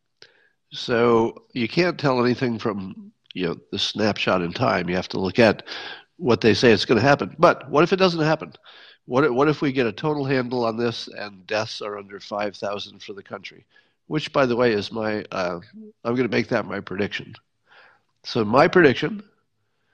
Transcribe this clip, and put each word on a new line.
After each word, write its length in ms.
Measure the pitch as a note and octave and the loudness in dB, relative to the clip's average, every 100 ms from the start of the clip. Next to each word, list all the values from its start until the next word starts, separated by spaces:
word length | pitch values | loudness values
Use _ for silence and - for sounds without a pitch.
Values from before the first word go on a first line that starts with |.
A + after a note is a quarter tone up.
| _ _ _ _ _ _ _ | _ _ _ _ _ _ _
So 720 | - - A#2 A#2+ A2+ A2+ - _ | -10 -2 2 4 4 2 -4 _
you 160 | B2+ A2+ | -6 -2
can't 300 | E3 F3+ - | 0 0 0
tell 260 | D3 B2+ | 0 2
anything 340 | B2 A#2+ B2+ A2+ | 2 2 -2 -2
from, 540 | A#2 G2+ F#2+ - - _ - | -4 -4 -8 -14 -20 _ -14
you 120 | F#2 F2 | -4 -4
know, 100 | - - | -4 -8
the 60 | G2 | -6
snapshot 640 | - G#2 G#2+ G2 - F#2 | -4 0 0 0 0 0
in 100 | E2+ | 0
time. 360 | F2 B2 G2 F2 | -2 0 0 0
You 80 | F2+ | -4
have 120 | - | -4
to 120 | - | -4
look 180 | F#2+ G#2+ | -2 4
at 260 | A2+ - - - - - _ - | 4 4 -4 -14 -14 -18 _ -4
what 240 | C3+ - | 0 2
they 140 | A2+ | 4
say 180 | G2 B2 | 6 6
it's 120 | G#2 | 6
gonna 160 | - A#2 | 4 2
happen. 340 | C#3 C#3+ F#2+ - | 4 2 0 2
But 300 | E3 - B2+ | 4 4 0
what 140 | C#3+ | 2
if 80 | E3+ | 2
it 60 | F#3+ | 2
doesn't 220 | F#3+ E3 | 0 2
happen? 320 | D3+ D#3 - - - - - - - | 0 -2 -6 -18 -20 -20 -20 -20 -4
What 180 | B2 | 0
if, 80 | D3 | 2
what 160 | B2 D3+ | 2 0
if 140 | D3 | 0
we 100 | D3+ | -2
get 140 | C3 A#2+ | 0 -2
a 60 | |
total 320 | G2+ D#3 D3+ | -2 -4 -4
handle 400 | C3+ C3+ B2 B2 | -2 -2 -2 -2
on 120 | A#2 A2 | -2 -2
this 320 | A#2+ A#2 - | -4 -4 -12
and 380 | - G#2 G2 F2+ | -14 -14 -14 -6
deaths 340 | G#2+ - - | -6 -4 -8
are 180 | A2 G2+ | -10 -12
under 220 | G2+ G2+ | -14 -16
five 360 | - G#2 G#2 - | -10 -6 -6 -6
thousand 460 | G2+ G2+ G#2 G2+ | -8 -8 -10 -16
for 120 | - | -18
the 80 | G2 | -18
country? 420 | - G#2 F#2 E2+ _ _ _ _ - | -16 -16 -16 -20 _ _ _ _ -8
Which, 260 | D3+ - | -6 -2
by 140 | D3 C3 | 0 2
the 100 | A#2+ | 2
way, 160 | B2 | 2
is 200 | G#2 G2 | 2 -2
my, 320 | A2+ G#2+ G#2+ - | -6 -4 -6 -6
uh, 280 | F#2+ F2 E2+ - G#3+ G#3+ _ | -6 -6 -6 -12 -20 -20 _
I'm 100 | A#2+ | -4
gonna 140 | B2 A#2+ | -2 0
make 200 | A#2+ A2+ | -2 -2
that 180 | A#2+ F#2 | -4 -4
my 140 | F#2+ | -8
prediction. 540 | F2+ F#2 G2+ - - - _ _ _ - - _ _ _ | -8 -6 -6 -6 -12 -20 _ _ _ -20 -20 _ _ _
So 200 | - B2 | -6 -2
my 240 | G#2 B2 F3 | 2 4 6
prediction 540 | F#3 D#3 - D#3 G#3 - _ _ _ _ _ _ | 6 6 4 -4 -8 -16 _ _ _ _ _ _